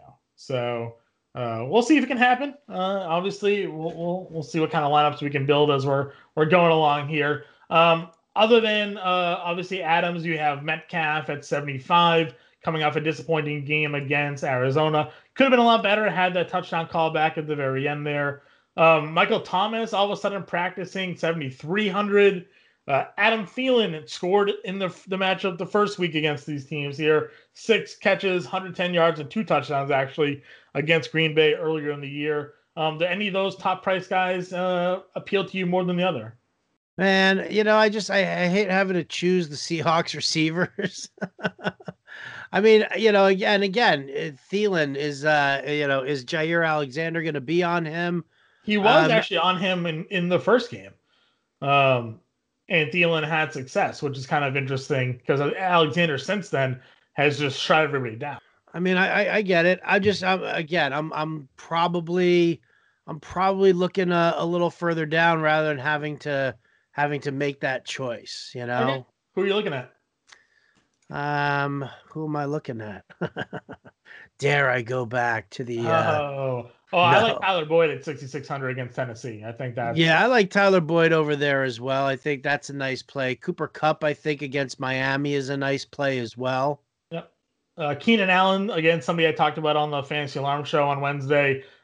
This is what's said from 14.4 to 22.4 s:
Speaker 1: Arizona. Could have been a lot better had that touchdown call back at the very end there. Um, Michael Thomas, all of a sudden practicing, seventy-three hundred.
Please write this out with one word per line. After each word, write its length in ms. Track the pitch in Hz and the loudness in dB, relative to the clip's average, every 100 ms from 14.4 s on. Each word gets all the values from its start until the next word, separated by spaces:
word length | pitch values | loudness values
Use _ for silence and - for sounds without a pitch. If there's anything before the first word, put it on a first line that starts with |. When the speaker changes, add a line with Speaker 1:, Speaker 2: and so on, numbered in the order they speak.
Speaker 1:
Arizona. 680 | 147 127 131 147 156 156 151 - _ | -2 0 0 2 2 2 -2 -8 _
Could 100 | - | 2
have 60 | 269 | 4
been 80 | 247 | 6
a 60 | |
lot 180 | 233 226 | 6 4
better 280 | 196 214 214 | 4 2 0
had 240 | 170 185 | 0 0
that 140 | 180 165 | 0 -2
touchdown 380 | 180 175 170 165 | -4 -4 -6 -4
call 240 | 170 160 | -2 0
back 280 | 156 156 156 | 2 0 -2
at 80 | 151 | -6
the 100 | 147 | -2
very 320 | 135 131 143 | -2 -2 -2
end 180 | 147 147 | -4 -4
there. 360 | 147 143 139 _ _ _ - | -2 -4 -6 _ _ _ 4
Um, 360 | 165 160 151 | 6 6 2
Michael 280 | 165 202 214 | 0 2 0
Thomas, 520 | - 185 214 226 220 | 0 -2 -2 -2 -4
all 120 | 202 | 0
of 60 | 208 | 0
a 100 | 202 | 0
sudden 220 | 202 196 | -4 -6
practicing, 720 | - 170 180 190 180 196 185 165 | -6 -4 -4 -6 -10 -8 -8 -4
seventy-three 720 | 165 165 135 131 147 202 208 | -4 -4 -6 -10 -6 -2 -2
hundred. 580 | 190 208 202 196 180 | -2 2 6 4 4